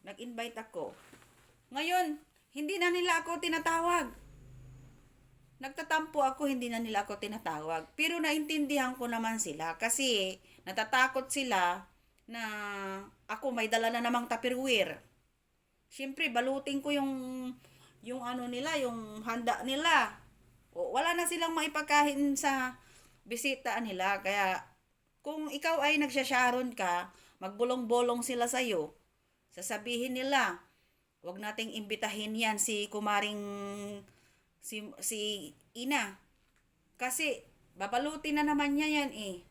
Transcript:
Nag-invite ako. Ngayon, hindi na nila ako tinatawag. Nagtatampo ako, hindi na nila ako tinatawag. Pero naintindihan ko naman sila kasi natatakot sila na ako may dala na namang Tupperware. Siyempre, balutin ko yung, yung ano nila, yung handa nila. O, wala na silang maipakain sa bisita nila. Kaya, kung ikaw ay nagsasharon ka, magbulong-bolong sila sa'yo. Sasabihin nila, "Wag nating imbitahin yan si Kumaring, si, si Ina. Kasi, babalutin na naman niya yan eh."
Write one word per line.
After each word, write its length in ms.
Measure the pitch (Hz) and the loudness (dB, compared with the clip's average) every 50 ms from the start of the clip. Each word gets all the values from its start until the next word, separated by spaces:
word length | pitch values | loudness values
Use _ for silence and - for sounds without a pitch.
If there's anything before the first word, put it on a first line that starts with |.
| - | -14
Nag-invite 560 | 208 202 - 233 247 233 226 233 233 226 226 | -16 -14 -12 -12 -10 -8 -6 -8 -6 -8 -12
ako. 320 | 220 - - 175 147 - - - - - - - - - - - - - - _ _ _ 247 | -14 -8 -8 -6 -6 -6 -10 -14 -20 -20 -20 -20 -20 -20 -20 -20 -20 -20 -20 _ _ _ -4
Ngayon, 480 | 277 320 330 359 370 370 311 302 294 - _ _ _ _ _ _ | -2 0 2 4 4 4 2 -2 -6 -10 _ _ _ _ _ _
hindi 240 | 277 302 302 392 359 | -6 -4 -2 0 2
na 160 | 349 359 349 | 2 2 4
nila 320 | 359 349 359 330 330 320 | 2 4 4 2 2 2
ako 160 | 330 339 339 | -2 -4 -2
tinatawag. 720 | 349 339 330 320 320 339 330 330 339 349 349 349 285 233 - - - - - - - - - - - - - - - - - - - - _ - - - - _ - _ - - | 0 0 0 0 2 2 2 4 4 4 4 2 2 -2 -8 -16 -20 -20 -20 -20 -20 -20 -20 -20 -20 -20 -20 -20 -20 -20 -20 -20 -20 -20 _ -20 -20 -20 -20 _ -20 _ -18 -12
Nagtatampo 640 | 262 269 277 - 311 311 320 311 311 311 302 294 | -12 -10 -8 -10 -2 0 0 0 0 0 2 2
ako, 240 | 269 262 269 - 302 | 4 4 2 2 0
hindi 240 | 277 269 247 247 240 | 0 0 0 -2 -2
na 80 | 233 226 | -2 -2
nila 240 | 233 220 214 202 | -2 0 0 0
ako 160 | 202 - 208 202 | 0 0 -6 -6
tinatawag. 720 | - 208 214 220 - 165 156 151 156 160 165 160 160 - - - | -6 -6 -6 -4 -4 -4 -4 -2 -2 -2 -2 -2 -4 -6 -2 0
Pero 240 | 311 330 339 339 | 0 0 2 0
naintindihan 720 | 311 311 302 320 294 302 311 302 294 262 294 277 262 254 254 | 2 2 2 0 0 0 0 0 0 2 2 2 2 0 -2
ko 160 | 262 247 240 | -4 -4 -2
naman 320 | 233 226 226 226 226 220 | -2 -2 0 -2 -2 -2
sila 320 | - 175 147 156 160 165 165 | -4 -4 -4 -4 -4 -4 -2
kasi 640 | - 226 233 - - 269 254 233 202 190 185 185 - - - - - | -2 0 0 2 2 2 2 4 2 2 0 -4 -8 -16 -20 -20 -14
natatakot 640 | _ - 190 220 220 220 - 254 262 262 254 269 254 262 - | _ -6 -2 -2 0 2 4 4 4 4 2 -4 -4 -2 -4
sila 480 | 285 269 247 214 185 180 175 180 190 190 - _ _ _ _ _ _ _ - | -2 0 2 4 4 4 4 2 0 -6 -16 _ _ _ _ _ _ _ -14
na 120 | 233 233 226 214 214 208 208 202 202 196 196 190 190 196 196 - _ _ _ | -10 -8 -6 -6 -6 -6 -6 -6 -6 -6 -6 -6 -6 -8 -10 -14 _ _ _
ako 240 | - 226 - - 269 | -10 -8 -4 -4 -2
may 160 | 240 233 220 | 0 0 2
dala 240 | 214 226 226 226 226 | 2 2 2 2 2
na 80 | 240 233 | 0 0
namang 320 | 233 240 247 240 240 240 | 0 2 0 0 0 0
Tupperware. 720 | 240 233 - 247 254 247 262 269 240 208 180 160 147 - - _ _ _ _ _ _ _ _ _ _ _ _ _ _ _ _ _ | -4 -2 0 -2 0 0 2 4 4 4 4 2 -2 -10 -14 _ _ _ _ _ _ _ _ _ _ _ _ _ _ _ _ _
Siyempre, 400 | - - 269 269 269 - 330 294 | -10 -8 -8 -8 -4 -2 -2 0
balutin 480 | 233 240 247 262 269 269 269 285 277 277 | 2 2 2 2 0 -2 -2 -2 -4 -2
ko 160 | 269 294 294 | 0 0 2
yung, 160 | 285 269 269 269 262 254 254 254 254 254 254 254 - - - - - - - _ _ - | 2 2 0 -2 -4 -6 -8 -8 -6 -8 -8 -10 -12 -18 -20 -20 -20 -20 -20 _ _ -12
yung 160 | 226 247 262 | -10 -8 -6
ano 240 | 240 240 247 247 247 | -6 -4 -4 -4 -4
nila, 320 | 247 247 247 277 320 320 294 | -4 -4 -4 -2 0 0 0
yung 480 | 262 240 233 226 220 214 214 220 214 | 0 0 -2 -6 -8 -10 -10 -8 -6
handa 400 | 233 226 240 233 240 240 - 220 | -4 -4 0 0 0 0 0 -2
nila. 580 | 254 269 285 320 339 320 269 233 - - - - - - _ - - _ _ _ _ _ | -2 -2 2 4 6 6 6 4 2 -4 -14 -20 -20 -20 _ -20 -20 _ _ _ _ _
O, 160 | 170 180 131 | -4 -4 0
wala 240 | 202 262 311 339 349 | 0 2 2 2 2
na 100 | 349 339 | 2 0
silang 300 | 339 349 339 339 330 330 | 0 0 0 0 0 2
maipakain 800 | 320 302 311 302 311 302 - 294 294 294 294 285 277 285 285 277 | 0 0 0 0 -4 0 4 6 6 6 6 4 2 2 2 2
sa 400 | - - 285 269 262 254 254 247 - - - - - - - _ _ | 2 2 2 2 2 0 -2 -4 -10 -20 -20 -20 -20 -20 -20 _ _
bisita 560 | _ 190 233 233 - 277 262 262 - 247 208 226 | _ -8 -8 -2 -2 -2 -2 0 -2 -2 -2 -2
nila. 400 | 233 214 190 180 185 196 202 190 | -2 -4 -2 0 2 2 0 2
Kaya, 460 | - 190 202 202 196 185 185 - - - _ _ _ _ _ _ _ _ _ _ | 0 0 2 2 2 2 2 0 -4 -12 _ _ _ _ _ _ _ _ _ _
kung 260 | _ 294 311 311 311 294 | _ -6 -6 -4 -6 -6
ikaw 320 | 254 285 320 330 330 302 | -6 -2 0 2 2 4
ay 220 | 277 294 311 294 | 4 4 4 4
nagsasharon 720 | 294 269 247 277 262 262 269 247 254 247 247 254 254 247 233 | 2 2 2 0 2 2 4 4 4 4 4 2 -2 -4 -2
ka, 400 | - 196 180 175 175 180 185 - - - - _ _ | -2 0 2 2 0 -2 -6 -14 -20 -20 -20 _ _
magbulong-bolong 880 | 190 190 202 208 240 247 254 254 240 214 240 240 247 240 240 240 240 | -10 -10 -2 0 0 2 2 0 2 4 4 4 6 4 2 0 -2
sila 240 | - 254 240 240 240 | -2 0 0 0 2
sa'yo. 400 | 254 254 262 233 202 165 151 156 - _ _ _ _ _ _ _ _ _ _ _ - | 2 0 2 2 0 0 -2 -4 -8 _ _ _ _ _ _ _ _ _ _ _ -16
Sasabihin 640 | 175 185 - 233 208 208 240 240 233 247 262 254 254 | -12 -6 -6 -6 -4 -4 -4 -2 -2 -2 -2 -2 -2
nila, 400 | 262 269 285 262 233 196 349 349 - _ _ _ _ _ _ _ _ _ _ _ | 0 2 4 4 4 2 0 -6 -14 _ _ _ _ _ _ _ _ _ _ _
"Wag 160 | - 170 185 196 | -14 -12 -10 -8
nating 400 | 208 214 214 226 226 220 196 220 | -8 -6 -4 -4 -6 -4 -6 -8
imbitahin 560 | 208 196 220 214 220 214 196 214 214 214 220 | -6 -6 -4 -4 -4 -4 -4 -4 -6 -4 -2
yan 240 | 226 233 220 214 202 | 0 0 0 2 0
si 320 | - - 214 208 208 208 | 0 0 0 -2 -2 -4
Kumaring, 500 | - 208 214 214 208 202 208 208 208 208 208 202 202 202 202 202 202 208 202 202 208 - 202 - _ _ _ _ _ _ _ _ _ _ | -4 -2 0 2 2 2 2 0 -4 -6 -6 -6 -6 -6 -6 -8 -8 -8 -8 -10 -10 -12 -14 -20 _ _ _ _ _ _ _ _ _ _
si, 320 | - - 220 214 208 208 - - | -14 -10 -10 -10 -10 -12 -12 -6
si 560 | 190 - 226 208 208 214 208 196 151 - - _ _ _ _ 233 | -6 -4 -4 -2 -2 -4 -4 -6 -8 -12 -16 _ _ _ _ -6
Ina. 400 | 247 269 294 269 214 196 190 - _ _ _ _ _ _ _ _ _ _ _ _ _ _ _ - | -2 0 0 0 0 -2 -6 -14 _ _ _ _ _ _ _ _ _ _ _ _ _ _ _ -4
Kasi, 480 | 247 254 247 - 214 196 160 - - - _ _ _ _ _ - | -4 -2 -2 0 0 -2 -2 -4 -8 -20 _ _ _ _ _ -8
babalutin 640 | 196 202 240 254 285 302 311 302 302 311 294 302 | -4 -2 0 0 0 0 -4 -4 -2 0 2 2
na 20 | 294 | 4
naman 300 | 302 302 285 294 285 285 | 4 4 2 2 2 2
niya 320 | 294 311 302 302 294 285 | 2 2 2 2 2 0
yan 80 | 262 - | 0 -4
eh." 320 | 214 214 196 180 175 - - | -8 -8 -8 -8 -10 -12 -20